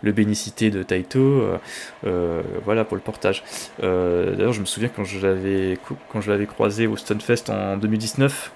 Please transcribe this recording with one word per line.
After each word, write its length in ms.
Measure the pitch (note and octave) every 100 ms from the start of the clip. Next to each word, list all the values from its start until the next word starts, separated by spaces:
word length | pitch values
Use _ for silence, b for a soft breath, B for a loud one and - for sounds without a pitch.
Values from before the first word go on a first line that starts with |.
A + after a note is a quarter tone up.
le 100 | G#2
bénicité 580 | G#2 G#2 G#2 - - A2
de 140 | G2+
Taito, 340 | F#2 F#2 F#2 C3
euh, 380 | C3+ C#3 G2+ F2+ B B B B -
euh, 360 | F2+ E2+ E2+ F#2+ F#2
voilà, 200 | G2+ A2
pour 120 | A2 G2
le 60 |
portage. 400 | G2+ G#2+ F#2+ G2 B B B -
Euh, 540 | F#2+ F2+ F2+ F2 F2+ F#2+
d'ailleurs, 160 | G#2
je 80 | A2+
me 60 | F#2+
souviens 240 | - A#2
quand 100 | -
je 220 | F#2+ G2 G2
l'avais 500 | F#2+ F#2+ F#2+ F#2+ F#2
cou-, 140 | - C#3 -
quand 80 | A2+
je 100 | G#2
l'avais 160 | G2+ G#2
croisé 400 | - G#2+ G2+ A2+
au 100 | G#2+
Stunfest 540 | - G#2+ - A#2 -
en 260 | G#2 G2 G2
deux 120 | G#2+
mille 100 | G#2+
dix-neuf 540 | A2 - C#3 C#3 -